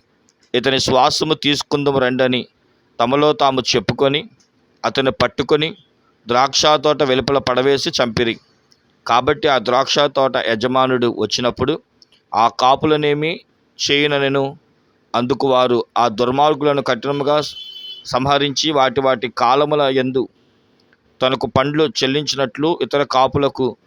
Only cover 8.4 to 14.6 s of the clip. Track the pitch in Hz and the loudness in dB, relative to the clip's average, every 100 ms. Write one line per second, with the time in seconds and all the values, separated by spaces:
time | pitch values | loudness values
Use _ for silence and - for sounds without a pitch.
8.4 | _ _ _ _ _ _ - 120 127 147 | _ _ _ _ _ _ -2 0 2 0
9.4 | 151 135 107 123 135 - 143 135 135 123 | 0 0 2 0 0 0 0 2 0 0
10.4 | 98 113 123 131 131 127 120 - 107 - | -2 -2 0 0 2 2 0 -2 -4 -2
11.4 | 123 - 131 151 - _ _ _ _ 101 | -4 -2 -4 -4 -8 _ _ _ _ 0
12.4 | 113 - 127 135 156 151 151 147 156 185 | 0 2 2 2 2 0 0 0 -2 -6
13.4 | - _ _ - - 143 147 143 139 139 | -12 _ _ -10 -2 0 2 0 0 0
14.4 | 135 151 | -2 -8